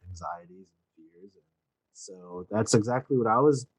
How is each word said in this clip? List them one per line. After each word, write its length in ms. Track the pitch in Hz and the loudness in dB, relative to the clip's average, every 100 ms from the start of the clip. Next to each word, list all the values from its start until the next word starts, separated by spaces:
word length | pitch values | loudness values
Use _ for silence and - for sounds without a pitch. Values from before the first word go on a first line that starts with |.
| 90 | -18
anxieties 580 | 85 78 85 87 95 95 | -12 -12 -12 -16 -20 -20
and 160 | _ _ _ | _ _ _
fears. 360 | - 87 98 | -20 _ -20
And 80 | 392 _ _ _ _ _ | _ _ _ _ _ _
so 520 | - - 92 90 90 90 | -20 -20 -18 -14 -12 -4
that's 240 | 104 113 | -2 2
exactly 420 | 113 110 131 - 131 | 2 2 -2 0 0
what 100 | 113 | 4
I 120 | 117 | 4
was 280 | 147 131 120 | 4 4 -2